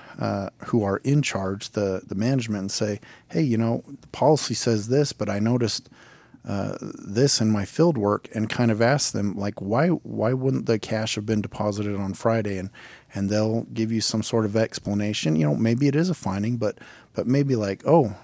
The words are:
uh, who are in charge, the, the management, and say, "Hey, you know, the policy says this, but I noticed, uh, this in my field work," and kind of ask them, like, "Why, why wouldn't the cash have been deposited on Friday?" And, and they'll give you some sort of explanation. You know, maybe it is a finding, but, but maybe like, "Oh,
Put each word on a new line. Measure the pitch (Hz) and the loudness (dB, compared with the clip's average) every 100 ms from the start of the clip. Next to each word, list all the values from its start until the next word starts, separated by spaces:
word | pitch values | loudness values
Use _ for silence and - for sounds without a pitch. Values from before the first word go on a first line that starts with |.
| - - | -18 -6
uh, | 110 101 98 - - | -4 -2 -6 -10 -2
who | 117 | 0
are | 98 98 | 2 0
in | 127 147 | 2 2
charge, | 131 98 95 101 - | 2 -2 -4 -6 -6
the, | 107 98 92 | -2 -2 -2
the | - | -6
management, | 95 117 135 113 104 | -2 0 0 -2 -4
and | 98 | -4
say, | - 107 104 - - _ | -4 -4 -4 -10 -20 _
"Hey, | 170 | -2
you | 147 110 | 2 2
know, | 113 120 - - | 2 -2 -6 -18
the | - | -16
policy | - 131 151 - | 2 4 4 2
says | 113 120 110 107 | -2 0 0 2
this, | 139 139 | 0 0
but | - 101 | -2 -4
I | 101 | 0
noticed, | 110 123 110 - - - - - - - | 2 2 0 -2 -8 -20 -20 -20 -20 -16
uh, | - 101 101 - | -8 -4 -4 -6
this | - - - 104 139 - | -10 -12 -4 2 4 4
in | 110 | 4
my | 104 | 2
field | 98 - 170 127 | 0 2 4 4
work," | 101 104 - | 2 0 -2
and | 110 107 | -4 -2
kind | - 117 | 2 2
of | 107 | 4
ask | 117 143 - | 4 4 0
them, | 104 101 92 | -2 -2 -2
like, | 101 - | -6 -6
"Why, | 98 120 175 | -2 2 2
why | 160 113 110 110 | 0 -4 -2 0
wouldn't | 131 131 131 | 0 0 -2
the | 113 110 | 0 -2
cash | - 110 110 | -2 -4 -2
have | - | -4
been | 104 110 | -2 -2
deposited | 98 - 104 101 104 101 | -2 -4 -4 -2 -4 -4
on | 98 | -6
Friday?" | - 113 113 104 98 | -2 0 0 -2 -6
And, | 95 - - - _ | -8 -12 -20 -20 _
and | 98 98 | -4 0
they'll | 104 110 113 - | 2 2 0 -4
give | 110 110 | -4 -2
you | 113 | 0
some | - 113 | 0 -2
sort | - 117 | 0 0
of | 107 | 2
explanation. | 110 113 - 101 101 104 104 156 | 0 0 -2 -4 -2 -2 -2 0
You | 160 151 | 2 2
know, | |
maybe | 135 113 117 143 | 2 2 2 2
it | |
is | 143 180 | 2 0
a | |
finding, | 160 101 95 107 120 | -2 -4 -2 -2 -2
but, | 110 - - - - | -2 -4 -16 -20 -8
but | - 113 | -4 0
maybe | 139 139 | 2 2
like, | 120 101 95 | 0 0 -2
"Oh, | - 165 113 95 | 4 4 4 -2